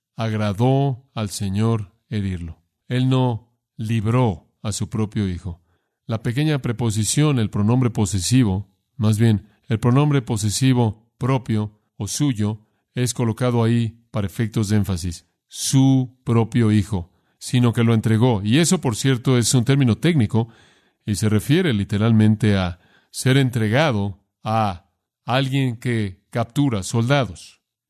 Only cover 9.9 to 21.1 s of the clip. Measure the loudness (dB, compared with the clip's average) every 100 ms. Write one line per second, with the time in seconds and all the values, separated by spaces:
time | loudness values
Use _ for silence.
9.9 | 2 2 0 -2 -4 -2 0 2 2 0
10.9 | -2 _ _ -4 -2 -2 -4 -4 -10 _
11.9 | -12 -8 -2 -2 0 -4 -4 _ _ _
12.9 | -4 -4 -2 -4 -2 -2 0 0 0 -2
13.9 | -6 _ -6 -6 -4 -4 -2 0 0 0
14.9 | -4 -6 -10 _ _ _ -10 0 4 4
15.9 | 4 0 -6 0 0 2 2 4 2 0
16.9 | -6 -8 _ _ _ -4 2 2 2 2
17.9 | 2 2 2 2 2 2 2 2 0 0
18.9 | -2 0 0 2 2 2 2 2 2 2
19.9 | 2 2 2 2 0 -2 -10 _ _ _
20.9 | _ -6